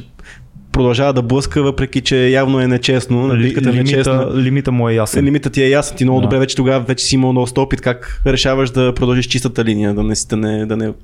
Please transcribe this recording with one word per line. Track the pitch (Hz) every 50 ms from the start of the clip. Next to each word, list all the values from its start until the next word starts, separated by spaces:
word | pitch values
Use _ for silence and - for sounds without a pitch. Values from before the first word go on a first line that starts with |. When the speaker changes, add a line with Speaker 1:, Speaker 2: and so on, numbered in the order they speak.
| 117 - - - - - - - - - - - - - -
Speaker 1:
продължава | 131 127 123 120 117 139 143 131
да | 123 123
блъска, | 117 127 139 139 - - 151 143
въпреки | 139 135 - 139 131 - 135
че | 127 - 139 131 127 127
явно | 131 131 135 131 135 131
е | 127 127
нечестно, | 127 123 120 - 131 127 117 - 123 120 127
нали, | 135 127 117
Speaker 2:
Ли-, | 117
Speaker 1:
битката | 127 - - 135 123
е | 120
Speaker 2:
лимита, | 123 127 135
Speaker 1:
нечестна. | 143 139 131 135 131 131 131 131 127
Speaker 2:
лимита | 131 131 127 135 139 131 135 127
му | 123 117 117
е | 113
ясен. | 113 107 104 - 139 139
Speaker 1:
Лимитът | 139 143 147 - 139 113
ти | 139 135
е | 131
ясен, | 139 147 143 - -
ти | - 127
много | 127 131 131
Speaker 2:
Да. | 123
Speaker 1:
добре, | 117 120 131
вече | 135 135 -
тогава | - 131 127 131 135
вече | 120 117 127 - -
си | - -
имал | 131 131 127 127
доста | 127 123 120 - -
опит, | 135 135 - -
как | - 127 120 - - - - - -
решаваш | 139 135 127 - 139 131 135 135 127
да | 120 131 127 123 123
продължиш | - 135 123 123 127 120
чистата | 123 - 131 127 131 113 - 113
линия, | 113 110 104 104 101 104
да | 101 107
не | 107 110
си, | 104 - -
да | 120
не, | 110 107 107 107 107 107
да | 107 113
не | 110 110 110 107 -